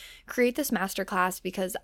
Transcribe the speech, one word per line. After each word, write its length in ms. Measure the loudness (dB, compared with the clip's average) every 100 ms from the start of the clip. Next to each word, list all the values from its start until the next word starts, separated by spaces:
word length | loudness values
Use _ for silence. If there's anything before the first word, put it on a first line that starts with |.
| -18 -18 -6
create 280 | 2 2
this 160 | 4 0
masterclass 720 | 0 -2 -2 -2 2 2 0
because 340 | -4 -2 -2 -2